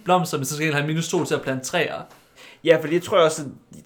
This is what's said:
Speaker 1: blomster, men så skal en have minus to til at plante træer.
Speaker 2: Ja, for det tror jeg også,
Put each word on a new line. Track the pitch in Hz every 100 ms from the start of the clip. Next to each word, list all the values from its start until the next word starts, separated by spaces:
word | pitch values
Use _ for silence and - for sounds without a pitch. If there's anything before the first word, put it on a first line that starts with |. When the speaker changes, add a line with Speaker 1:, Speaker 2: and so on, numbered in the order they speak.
Speaker 1:
blomster, | 170 180 165 147
men |
så | 135 147
skal | 160
en |
have | 143 147
minus | 160 160
to | 180
til | 135
at | 143
plante | 139 131
træer. | - 175 143 - - - _ _ - -
Speaker 2:
Ja, | 156 156
for | 147
det | 170
tror | - 190
jeg |
også, | 160 156 135 - _ -